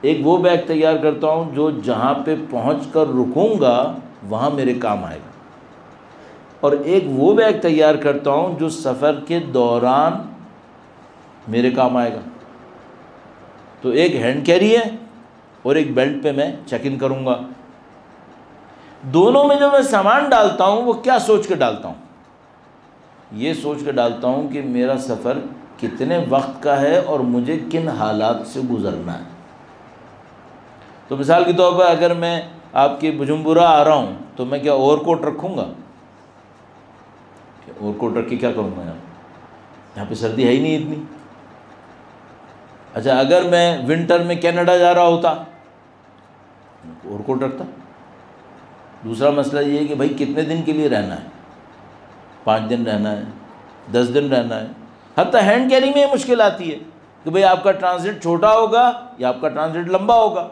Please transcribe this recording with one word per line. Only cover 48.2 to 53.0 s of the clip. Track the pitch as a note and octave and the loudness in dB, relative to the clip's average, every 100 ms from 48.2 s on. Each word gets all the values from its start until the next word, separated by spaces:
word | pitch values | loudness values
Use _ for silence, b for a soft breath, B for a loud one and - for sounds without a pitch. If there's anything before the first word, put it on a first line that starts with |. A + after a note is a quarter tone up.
| - - - - - - - - | -20 -20 -20 -20 -20 -20 -20 -16
दूसरा | A2 A2+ C#3 | -12 0 0
मसला | C#3+ C3+ D3 | 2 -2 -2
ये | C#3+ D3 | 0 0
है | |
कि | D3 | -2
भाई | C#3+ C#3 | -2 -2
कितने | C#3+ C#3 C#3+ | -2 -4 -2
दिन | D3+ E3 | -2 -2
के | D#3 | -2
लिए | D3+ D3+ | 0 0
रहना | A2 F#2+ | 0 -4
है? | E2+ - - - - - - - - - - - - - | -10 -14 -20 -20 -20 -20 -20 -20 -20 -20 -20 -20 -10 -2
पाँच | A2 | -2
दिन | A2 A#2+ A2+ | 0 -4 -2
रहना | G#2 | -2